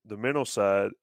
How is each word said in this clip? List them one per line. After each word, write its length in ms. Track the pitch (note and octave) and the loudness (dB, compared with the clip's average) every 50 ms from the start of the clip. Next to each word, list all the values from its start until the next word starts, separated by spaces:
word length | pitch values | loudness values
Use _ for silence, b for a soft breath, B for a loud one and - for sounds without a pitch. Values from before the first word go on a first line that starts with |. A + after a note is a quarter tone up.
| _ | _
the 100 | G#2 G#2+ | -14 -10
mental 300 | G2+ A2 B2+ C#3+ D3 C3 | -6 -4 -2 -2 -2 -2
side 460 | - - - G2+ G2 G2 G2 G2+ G#2 - - | -2 0 0 2 4 4 2 2 0 -4 -6